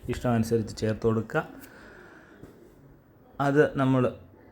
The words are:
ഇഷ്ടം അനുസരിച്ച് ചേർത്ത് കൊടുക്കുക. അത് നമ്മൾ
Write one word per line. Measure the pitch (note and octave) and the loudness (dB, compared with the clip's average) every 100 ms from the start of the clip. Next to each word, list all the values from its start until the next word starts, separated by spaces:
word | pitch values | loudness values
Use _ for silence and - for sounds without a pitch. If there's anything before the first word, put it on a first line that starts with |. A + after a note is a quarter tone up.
| - | -8
ഇഷ്ടം | A#2 B2 | -4 0
അനുസരിച്ച് | A#2 A2+ A#2 G#2+ - | 0 2 0 -2 -4
ചേർത്ത് | A2 G#2+ A2+ | -4 -2 0
കൊടുക്കുക. | A2 A2+ D#3 - - - - - - - - - - - - - - - - _ _ - - | -2 -2 -4 -6 -10 -20 -20 -20 -20 -20 -20 -20 -20 -20 -20 -20 -20 -20 -20 _ _ -14 -4
അത് | C#3+ C#3+ D3+ C#3 | 2 4 4 2
നമ്മൾ | C3 C3 B2 - - - - | 2 4 2 -2 -14 -20 -20